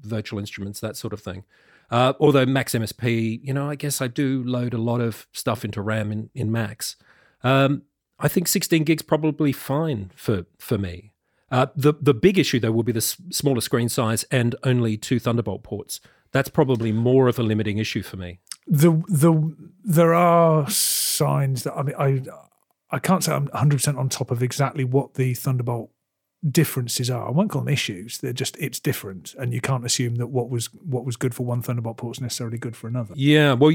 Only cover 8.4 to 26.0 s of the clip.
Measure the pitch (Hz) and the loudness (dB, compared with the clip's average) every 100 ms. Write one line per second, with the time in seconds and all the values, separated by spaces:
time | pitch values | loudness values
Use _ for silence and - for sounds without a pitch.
8.4 | 170 202 - 165 156 156 - 156 156 147 | 0 -2 0 2 2 0 0 0 0 0
9.4 | 151 131 - 139 160 120 95 - - 101 | 0 -2 -4 -2 -2 -4 -8 -8 -4 -4
10.4 | 85 _ - 107 95 87 - _ _ _ | -4 _ -4 -4 -2 -10 -18 _ _ _
11.4 | _ 127 127 - 135 151 123 113 185 190 | _ 0 0 2 2 4 2 4 4 4
12.4 | 139 127 113 113 113 113 - - 175 - | 2 0 2 0 0 -2 -4 -6 -8 -2
13.4 | 143 123 - 127 117 - 113 113 - 131 | 0 0 0 0 0 0 0 -2 0 0
14.4 | 120 - 135 123 117 110 - 120 - 117 | 0 0 0 2 0 -2 -2 -2 0 -2
15.4 | 107 95 - 101 - - - _ _ 135 | -2 -8 -10 -12 -10 -14 -16 _ _ -2
16.4 | 139 - 135 123 113 107 117 131 127 120 | 0 2 2 2 0 2 4 6 4 2
17.4 | 110 107 107 104 107 113 98 95 90 87 | 0 0 0 -2 -2 -4 -8 -10 -12 -14
18.4 | _ - - 156 170 160 180 156 165 160 | _ -16 0 4 6 4 2 4 4 4
19.4 | 156 - - _ 226 160 165 170 175 170 | 0 -4 -16 _ 0 4 6 6 6 6
20.4 | 165 156 135 - - - - - 143 143 | 6 4 2 -2 -2 -2 -2 0 0 2
21.4 | 139 127 143 143 135 - 139 135 131 76 | 0 -2 -4 -4 -6 0 0 0 -4 -14
22.4 | - _ _ _ _ 135 - 185 - 143 | -20 _ _ _ _ -4 0 2 2 -2
23.4 | 143 - 147 143 147 135 135 - 131 120 | -2 0 2 2 0 -2 -4 -4 -4 -2
24.4 | 127 - 139 151 127 135 135 - 127 120 | -2 0 -2 -2 0 0 0 -2 -2 -2
25.4 | 143 131 120 117 110 _ | -2 -2 -2 -4 -6 _